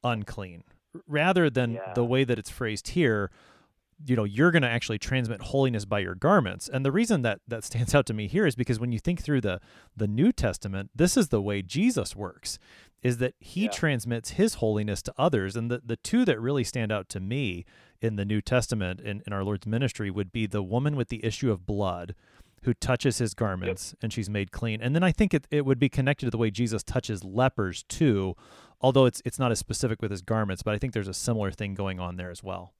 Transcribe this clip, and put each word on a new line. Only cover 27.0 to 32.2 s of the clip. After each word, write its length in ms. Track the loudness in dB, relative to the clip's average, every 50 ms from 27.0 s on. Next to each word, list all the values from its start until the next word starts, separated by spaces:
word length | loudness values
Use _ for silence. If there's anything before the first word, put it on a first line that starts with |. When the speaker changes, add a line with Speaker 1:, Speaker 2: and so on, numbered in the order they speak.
| -2 -2 -6 -6 -6
Speaker 1:
lepers 600 | -6 0 2 2 2 2 2 -2 -2 -2 -6 -10
too, 500 | _ -2 2 4 4 4 4 2 -2 -4 _ -12 -20 -20 -20 -20 -20 _ _
although 260 | 2 4 6 8 6
it's, 160 | 6 6 2 -8
it's 140 | -8 -4 0
not 140 | 0 0 0
as 60 | 0
specific 440 | -2 -6 -4 -2 0 -2 -2 -2 -2
with 80 | -4
his 120 | -4 -6 -4
garments, 400 | -2 0 0 0 0 -2 -4 -2
but 120 | -2 -2
I 40 | -2
think 140 | -2 -2 -2
there's 160 | -4 -4 -4
a 60 | -6
similar 360 | -6 -2 -2 0 0 0 -2
thing 240 | -2 -4 -6 -6 -4
going 260 | -4 -4 -4 -4 -4
on 160 | -6 -6 -6
there 140 | -8